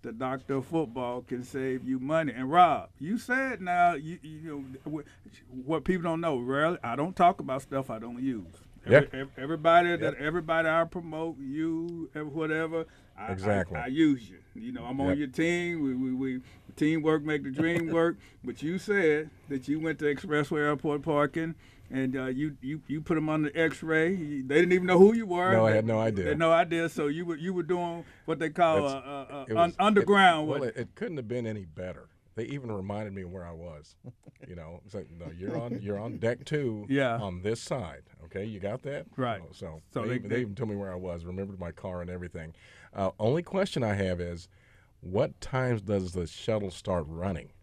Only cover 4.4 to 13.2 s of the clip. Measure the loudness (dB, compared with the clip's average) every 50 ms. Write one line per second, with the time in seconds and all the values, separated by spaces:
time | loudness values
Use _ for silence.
4.4 | -12 -10 -10 -10 -10 -12 -14 -12 -10 -8 -8 -8 -10 -12 -20 -20 -20 -20 -20 -20
5.4 | -20 -16 -14 -12 -4 -2 -2 -2 0 0 0 0 0 -2 -2 0 0 0 0 0
6.4 | -2 0 2 2 2 2 2 -2 -4 -4 -2 -2 -2 -4 4 6 6 6 6 4
7.4 | -4 -4 -4 -6 -6 -4 -4 -4 -4 -4 -8 -10 -8 -10 -8 -4 -4 -2 -2 -4
8.4 | -8 -12 -18 -20 -20 -20 -20 -14 4 8 8 8 8 4 -6 -10 -10 -10 -10 -8
9.4 | -6 -4 -4 2 4 6 8 8 6 6 0 0 -2 -4 -4 -2 -4 -2 -2 -2
10.4 | -2 0 0 2 2 2 2 2 0 0 -4 -10 -10 -8 -8 -6 -6 -6 -8 -8
11.4 | -10 -8 -6 -4 -4 -2 -4 -4 -6 -6 -8 -10 -10 -10 _ -10 -10 -6 -4 -4
12.4 | -2 0 0 -2 -2 -2 -4 -6 -6 -6 -14 -20 -20 -20 _ -12